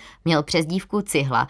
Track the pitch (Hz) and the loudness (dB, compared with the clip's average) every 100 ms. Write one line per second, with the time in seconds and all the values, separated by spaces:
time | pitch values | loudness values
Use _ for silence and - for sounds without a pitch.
0 | - - 165 156 151 170 160 185 - 208 | -20 -6 0 0 2 -2 0 -4 -2 -4
1 | 196 147 135 117 127 | -2 0 0 0 -2